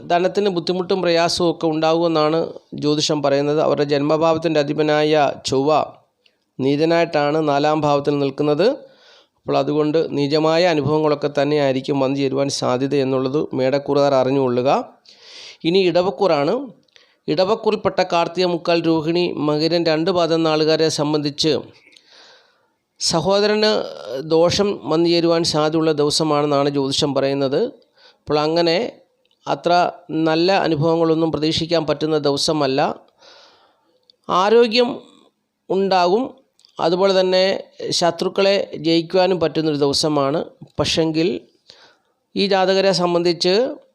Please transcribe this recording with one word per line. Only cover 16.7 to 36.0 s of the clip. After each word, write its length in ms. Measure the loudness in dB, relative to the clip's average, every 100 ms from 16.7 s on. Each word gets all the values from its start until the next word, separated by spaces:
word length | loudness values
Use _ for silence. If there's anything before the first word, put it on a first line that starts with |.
| -16 _ _ _ _ -4
ഇടവക്കൂറിൽപ്പെട്ട 760 | 0 0 0 0 -2 -2 -2
കാർത്തിക 420 | 0 0 0 0
മുക്കാൽ, 360 | -2 0 0 0
രോഹിണി, 520 | 2 0 0 0 -2 -2
മകരം 480 | -2 0 0 0
രണ്ട് 260 | 0 0 0
പാദം 320 | 0 0 2
നാളുകാരെ 460 | 2 2 2 2 0
സംബന്ധിച്ച് 680 | 0 -2 -2 -2 -2 0 0 -4 -18 _ _ _ -20 -20 -20 _ _ _ _ _ _
സഹോദരന് 840 | -4 -2 0 0 0 2 0 0 -4 -10 -10 -10 0
ദോഷം 500 | 2 4 2 0 -2
വന്നു 240 | -2 0 2
ചേരുവാൻ 360 | 2 2 2
സാധ്യതയുള്ള 480 | 0 0 0 2 0
ദിവസമാണെന്നാണ് 800 | 0 0 0 0 0 2 0 0
ജ്യോതിഷം 440 | 0 -2 -2 -2
പറയുന്നത്. 500 | 0 -2 -2 -2 -2
അപ്പോൾ 760 | -4 -8 _ _ -20 _ -4 -2
അങ്ങനെ 520 | 0 0 2 0 -2 -10 _ _ _ _ -6
അത്ര 420 | -4 0 2 0 -4 -8
നല്ല 420 | -2 0 2 2
അനുഭവങ്ങളൊന്നും 800 | 2 0 0 0 2 2 2 0
പ്രതീക്ഷിക്കാൻ 540 | 0 -2 -2 -2 -2 0
പറ്റുന്ന 320 | -2 -2 0
ദിവസമല്ല. 760 | 0 0 -2 0 0 0 -2 -4 -14 _ -20 -20 -20 _ _ _ _ _ _ _ -2
ആരോഗ്യം 720 | 0 4 4 4 2 0 -4 -16 -20 _ _ _ _ -4
ഉണ്ടാകും, 640 | -2 2 2